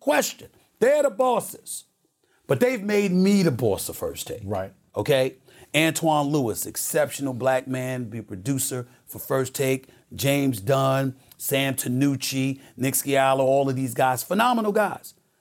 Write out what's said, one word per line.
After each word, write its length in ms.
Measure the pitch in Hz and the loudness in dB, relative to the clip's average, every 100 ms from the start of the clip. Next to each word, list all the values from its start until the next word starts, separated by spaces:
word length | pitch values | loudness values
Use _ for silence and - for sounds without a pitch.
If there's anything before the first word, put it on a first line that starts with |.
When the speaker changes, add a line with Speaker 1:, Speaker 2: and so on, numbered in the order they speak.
Speaker 1:
question. 480 | - 294 - - 117 _ _ _ | 0 0 0 -6 -18 _ _ _
They're 240 | 240 294 | 4 4
the 60 | 277 | 2
bosses. 720 | 196 254 226 - - - - - _ _ _ _ _ - | 2 0 0 -4 -12 -14 -16 -16 _ _ _ _ _ -2
But 100 | 135 | 2
they've 240 | 247 254 | 2 2
made 300 | 202 208 202 | 0 2 2
me 320 | 180 190 202 | 4 4 4
the 80 | 170 | 4
boss 360 | 117 117 95 - | 2 0 0 -4
of 80 | - | -6
First 300 | 82 - - | -8 -8 -10
Take. 160 | - | -10
Speaker 2:
Right. 280 | 98 98 95 - _ - | -6 -6 -8 -14 _ -6
Speaker 1:
Okay? 400 | 107 135 131 - _ - - | 0 2 0 -4 _ -20 -4
Antoine 540 | 147 160 - 165 151 143 | 0 0 0 0 0 2
Lewis, 380 | 151 117 92 - | 0 0 -2 -8
exceptional 680 | - - 160 139 - 139 | -8 -2 0 -2 -2 -6
black 340 | 120 127 131 131 | -2 0 0 -2
man, 380 | 131 127 127 | -6 -4 -6
be 140 | 117 113 | -8 -10
a 40 | |
producer 640 | - 98 101 135 - 127 120 _ - | -12 -8 -4 -2 -2 -6 -8 _ -18
for 120 | 110 | -16
First 360 | - 135 127 | -4 -2 -2
Take. 340 | - 135 131 - _ _ | -2 0 0 -4 _ _
James 460 | 95 139 143 139 110 | -4 0 2 0 0
Dunn, 560 | 98 135 135 135 135 131 _ _ | 0 2 2 2 0 -6 _ _
Sam 380 | - 135 139 | -2 0 0
Tanucci, 840 | 131 - 127 143 135 - 135 135 135 - - | -2 -2 0 2 0 -4 -2 -2 -4 -12 -4
Nick 180 | 131 | -2
Sciallo, 460 | 127 143 135 135 135 | -2 0 2 4 4
all 280 | 131 135 139 | 4 2 2
of 60 | |
these 200 | 131 131 | 0 -2
guys, 280 | 120 131 127 | 0 2 0
phenomenal 480 | - 196 240 233 214 | -2 0 2 2 0
guys. 420 | 208 196 - - - _ _ | 0 0 -4 -14 -20 _ _